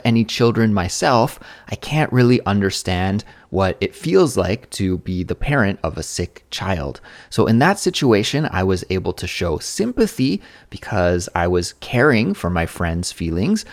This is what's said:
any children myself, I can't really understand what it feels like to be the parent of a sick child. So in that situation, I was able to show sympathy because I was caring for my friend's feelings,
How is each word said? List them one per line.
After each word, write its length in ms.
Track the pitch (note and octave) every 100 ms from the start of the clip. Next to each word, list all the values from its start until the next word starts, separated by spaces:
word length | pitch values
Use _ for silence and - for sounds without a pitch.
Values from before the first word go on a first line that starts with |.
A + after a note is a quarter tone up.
any 200 | B2 A#2
children 500 | A2 - A#2+ A2+ A2+
myself, 640 | G2+ F2+ - D3+ A#2+ B2+ - - - -
I 60 | -
can't 360 | - D3 D3+
really 320 | B2+ B2 B2+
understand 800 | - G2+ F#2+ - - F2+ F#2+ G2+ - - _
what 300 | F#2+ F#2+ -
it 140 | -
feels 420 | - D#3 F#3+ D#3+ A2+
like 320 | F2 G#2+ -
to 280 | - F#2+ F2+
be 240 | - F#2
the 120 | F2
parent 440 | F2 - C#3+ G2+ G2
of 140 | E2 -
a 60 |
sick 420 | - - F2 - _
child. 500 | - F#2 F2 C#2 - - - -
So 160 | - G#2+
in 140 | A2+
that 180 | D#3+ G3+
situation, 680 | F#3 - C3+ G#2 G#2+ C#3 D#3
I 120 | F2+
was 220 | F#2+ F#2 -
able 240 | F#2+ F#2+
to 120 | - F2+
show 300 | - F2 D3
sympathy 840 | - - A3 B3 A3 - C3+ G3+ - - _
because 600 | G2+ - G#2 F2 F2+ F2+
I 120 | F2 F2
was 260 | F2+ E2+
caring 600 | - - A#2+ D3 A#2 G#2+
for 160 | G2+ F2
my 160 | F2 E2
friend's 440 | - F2 E2 F2+
feelings, 540 | - E2 E2 A2 A2 -